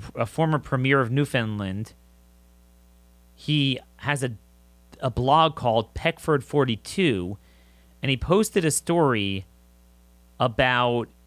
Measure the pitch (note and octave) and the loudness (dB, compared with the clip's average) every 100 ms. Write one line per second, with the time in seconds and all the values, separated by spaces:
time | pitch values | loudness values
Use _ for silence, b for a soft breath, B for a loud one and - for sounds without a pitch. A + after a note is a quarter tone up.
0 | - - A#2 - D#3+ D3+ - C3 C3 C#3 | -10 -8 -6 -2 0 0 -2 -2 2 2
1 | A#2 C3+ C#3+ C3 A2 G#2 G2 G2 A2 - | 2 0 0 -2 -2 -4 -4 -6 -10 -14
2 | _ _ _ _ _ _ _ _ _ _ | _ _ _ _ _ _ _ _ _ _
3 | _ _ _ - - D3+ C#3 B2 - - | _ _ _ -10 -2 0 0 -2 -8 -8
4 | - C#3+ C3 G#2+ - _ _ _ _ - | -4 -2 -2 -6 -18 _ _ _ _ -6
5 | C3 A#2 B2+ D#3 D#3+ - B2 A2+ A2 - | -4 0 4 4 4 0 0 0 -2 -4
6 | E3 - - C#3+ - D3 B2+ A2 - - | -4 -2 0 -2 0 0 0 -2 -6 0
7 | F3 G2 F2+ G2+ b b b b b b | 0 0 -4 -8 b b b b b b
8 | C3+ B2+ - G3 G#3+ G3+ D#3+ - - E3+ | -4 -2 0 2 2 0 0 0 0 2
9 | C#3+ A2+ G2 F#2+ - _ _ _ _ _ | 2 2 -2 -4 -8 _ _ _ _ _
10 | _ _ _ - B2 A2+ B2+ B2 B2 A#2+ | _ _ _ -4 -2 2 2 2 2 0
11 | - _ | -4 _